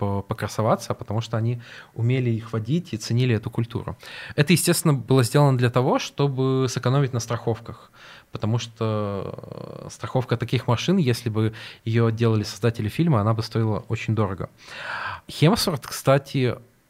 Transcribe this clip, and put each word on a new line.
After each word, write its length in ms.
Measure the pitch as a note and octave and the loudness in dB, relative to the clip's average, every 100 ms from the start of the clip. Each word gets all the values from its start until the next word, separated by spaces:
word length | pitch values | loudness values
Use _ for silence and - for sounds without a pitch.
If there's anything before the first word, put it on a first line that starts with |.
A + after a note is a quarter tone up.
э, 220 | G2+ G2 - | -2 -2 -4
покрасоваться, 640 | - G#2+ - A2 F#3+ - | -6 -4 -2 0 0 -2
а 20 | |
потому 260 | - - G#2+ | -8 -4 -4
что 160 | - A2 | -2 -2
они 240 | A2+ A#2+ - - - | -2 -4 -10 -20 -16
умели 360 | - A#2 C3 B2 | -4 0 2 0
их 220 | A2+ A2+ | -2 -2
водить 400 | A2+ A2 E3+ F3 | -6 -2 -2 -2
и 40 | A2 | -8
ценили 380 | - A#2 B2+ | -2 0 2
эту 160 | G#2+ A#2+ | 2 0
культуру. 460 | - A#2 - - - - - - | -4 -4 -4 -6 -10 -14 -16 -8
Это, 180 | - D3 | -2 4
естественно, 400 | E3+ - E3 E3 | 4 4 2 4
было 280 | C3+ - C3 | 2 4 4
сделано 340 | A#2 D3 C#3+ B2+ | 6 6 6 4
для 140 | B2 | 4
того, 280 | B2 C#3 C4 | 4 2 0
чтобы 680 | - - C#3+ C3 C3 C3 C3 | -2 -2 0 2 2 2 0
сэкономить 440 | B2 B2 C#3 C3 | 0 2 2 2
на 80 | A#2+ | -2
страховках, 720 | - A#2 A#2 A2 - - - - - - _ | -4 -4 -2 -4 -6 -16 -20 -20 -20 -20 _
потому 260 | - G#2+ A#2 | -4 -2 -2
что, 1300 | - - A2 G#2+ G2+ G2 - - - - - - - | -4 -4 -2 -2 -2 -4 -8 -10 -12 -14 -14 -14 -16
э, 20 | |
страховка 460 | - - C3 A#2+ A#2+ | -12 -4 -2 0 -2
таких 300 | A#2 A#2+ - | 0 -2 0
машин, 320 | A#2 - F#3+ | 0 2 2
если 320 | B2+ A#2+ A2+ | 2 0 -2
бы 240 | G#2+ A2 A2 - - | 0 0 -2 -16 -10
её 260 | A2+ A2+ A2+ | -2 2 2
делали 320 | A2+ A2+ A2 | 2 2 2
создатели 460 | G2+ - A#2 A2+ G#2+ | 0 -2 -2 0 -4
фильма, 320 | - E3+ A2+ | 0 2 4
она 120 | G#2 | 4
бы 100 | A2 | 0
стоила 420 | - A2+ A2 G2+ - | -2 0 0 -2 -4
очень 260 | A2+ - | -6 -2
дорого. 360 | G#2+ G2 F#2 - _ - - - - - - - | 0 0 -2 -8 _ -18 -14 -10 -8 -8 -10 -12
Хемсворт, 560 | - D3+ A3+ G3+ C#3+ - | 2 4 4 0 -4 -8
кстати, 680 | - - C#3 - C#3 B2 - - _ | -4 2 2 2 0 0 -2 -12 _